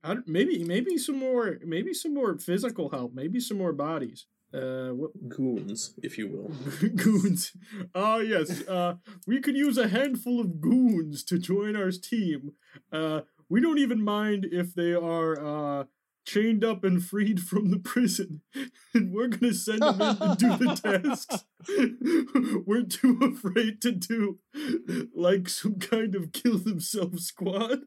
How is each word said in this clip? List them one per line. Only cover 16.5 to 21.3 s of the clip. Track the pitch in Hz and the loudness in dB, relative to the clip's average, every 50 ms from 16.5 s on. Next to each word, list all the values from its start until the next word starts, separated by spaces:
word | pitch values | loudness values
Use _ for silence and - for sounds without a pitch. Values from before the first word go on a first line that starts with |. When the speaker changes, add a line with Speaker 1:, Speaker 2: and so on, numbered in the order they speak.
| 226 208 208 | 4 4 2
Speaker 1:
up | 226 220 185 - | 0 0 0 2
and | 190 180 180 180 | 2 2 2 0
freed | - 196 208 208 208 220 175 | -2 -2 0 0 2 2 0
from | - - - 208 214 180 | -2 0 0 2 2 2
the | 190 180 | 2 0
prison. | - - - 240 247 196 - - 196 180 151 151 _ | -2 -2 2 2 2 2 2 0 -4 -6 -8 -14 _
<laughs> | _ _ 269 269 247 _ _ _ _ - | _ _ -10 -10 -10 _ _ _ _ 0
And | 233 190 185 | 2 2 2
we're | 180 208 240 | 0 -2 0
gonna | 254 214 180 240 240 | 0 0 2 2 2
send | 214 - - 214 214 220 | 2 0 -2 -2 0 2
them | - - - 190 | 4 4 4 4
in | 311 294 233 | 2 2 2
to | 202 320 320 277 - | 2 2 2 4 6
do | 233 240 - | 6 4 6
the | - 247 247 - | 4 4 2 2
Speaker 3:
<laughs> | - - - 202 285 | 0 0 0 0 2
Speaker 1:
tasks | - 302 262 - - - | 2 0 -2 -2 -4 -6